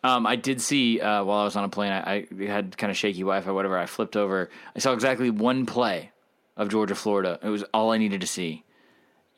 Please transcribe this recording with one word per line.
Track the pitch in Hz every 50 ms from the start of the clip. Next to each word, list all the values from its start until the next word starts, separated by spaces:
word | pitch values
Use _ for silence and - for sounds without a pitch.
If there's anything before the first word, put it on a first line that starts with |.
| -
Um, | 131 127 123 117
I | 107 120
did | 117 - 135 131 123
see, | - - 147 143 127 117 117 -
uh, | - 104 107 104 98
while | 95 104 104
I | 101
was | 101 -
on | 104 101
a | 98
plane, | - 101 104 101
I, | 98 95 - - 98 104 - - - -
I | 98
had | 101 101 104 101 92 -
kinda | - - 101 95
shaky | - - 104 98 87
Wi-Fi, | 95 98 95 98 87 95
whatever. | 98 95 98 98 92
I | 92 87
flipped | - - - 107 98 -
over. | 107 104 95 95 95 90 - - - - - -
I | -
saw | - 135 127
exactly | 113 113 135 131 113 127 120
one | 110 104 110 123 127 131 127
play | - - 123 123 110 95 82 - - _ _ _ _ _ _ _ _ _
of | - 107 101
Georgia, | 104 110 107 95 98
Florida. | - - 107 101 98 95 92 85 - -
It | 107
was | 107 104 101 - -
all | 110 110 110
I | 113
needed | 110 110 104 98 95
to | 90
see. | 90 - - 90 82 78 78 _ _ _ _ _ _ _ _ _ _ _ _ _ _ _